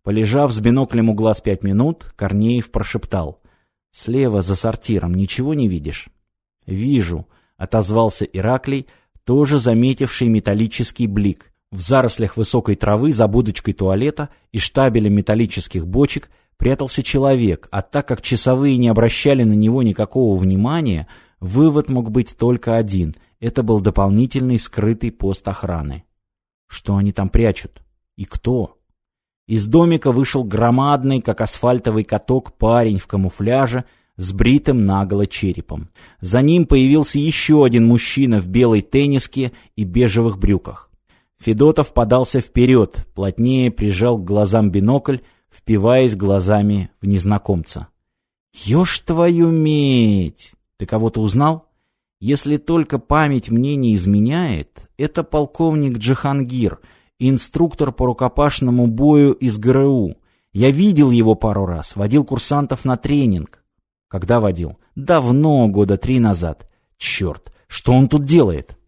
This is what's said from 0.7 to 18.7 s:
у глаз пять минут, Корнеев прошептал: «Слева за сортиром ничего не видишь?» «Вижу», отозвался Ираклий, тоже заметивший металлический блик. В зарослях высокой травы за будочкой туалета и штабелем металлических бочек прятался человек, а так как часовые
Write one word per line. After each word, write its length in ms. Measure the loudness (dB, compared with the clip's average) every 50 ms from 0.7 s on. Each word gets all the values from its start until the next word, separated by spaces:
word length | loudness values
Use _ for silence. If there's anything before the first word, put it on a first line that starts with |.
| 2 2 0 0 0 0 2 2
у 40 | 0
глаз 280 | 2 0 0 0 0
пять 200 | _ -4 -4 -2
минут, 520 | -2 -2 0 0 0 0 -2 _ -12 -20 -10
Корнеев 560 | -8 -6 -4 -2 0 0 0 0 -2 -4 -6
прошептал: 720 | -6 -6 -6 -6 -8 -10 -8 -6 -6 -6 -6 -8 -12 _ _ _ _ _ _ _ _ _ _ _
«Слева 500 | _ -14 -8 -4 -2 0 0 0 0 -2
за 140 | -2 -2 -4
сортиром 580 | -4 -2 -4 -6 -6 -4 -2 -2 -2 -2 -2 -2
ничего 400 | -2 -2 -4 -4 -6 -4 -4 -2
не 140 | -2 -2
видишь?» 400 | -2 -2 -4 -6 -10 -12 -12 -16 -20 _ _ _ _ _ _ _ _ _ _ _
«Вижу», 640 | -10 -8 -4 -2 0 0 0 0 -2 -4 -8 -10 _ _ _ _ _ _
отозвался 680 | _ -8 -2 -2 -2 0 0 2 2 2 0 0 -4 -8
Ираклий, 640 | -6 -6 -4 -2 -2 -2 -2 -4 -6 -6 -6 -8 _ _ _ _ _ _ _ _
тоже 340 | 0 2 2 2 2 2 2
заметивший 720 | 2 2 2 4 2 2 0 -2 -4 -6 -2 -2 0 2
металлический 760 | 2 2 0 0 0 0 -2 -2 -2 -6 -8 -8 -4 -4 -4
блик. 460 | -2 0 0 0 0 -2 _ -12 _ _ _ _ _
В 100 | -14 -12
зарослях 560 | -2 0 2 2 2 0 -2 -4 -6 -4 -2
высокой 380 | -4 -4 -2 -2 -2 0 0 -2
травы 360 | -2 0 0 0 2 2 0
за 160 | 2 2 0
будочкой 480 | 2 2 0 0 0 -6 -6 -6 -6 -4
туалета 540 | -2 -2 -2 0 0 -2 -4 -4 -6 -12 -12 _ _ _ _
и 60 | -8
штабелем 560 | -8 -8 -2 _ 2 2 2 2 2 2 2 2
металлических 720 | 2 2 0 0 0 0 -2 -4 -8 -10 -8 -8 -8 -6
бочек 460 | -2 0 0 0 0 -2 -8 -12 _ _ _ _ _ _
прятался 460 | _ -2 -2 0 -2 -4 -6 -4 -6 -4
человек, 640 | -2 -2 0 2 2 2 2 2 0 -2 -2 -8 -8
а 140 | -8 -8 -8
так 240 | _ -6 -6 -4
как 160 | -4 -6 -6 -4
часовые 540 | -4 -4 -2 0 0 0 2 2 0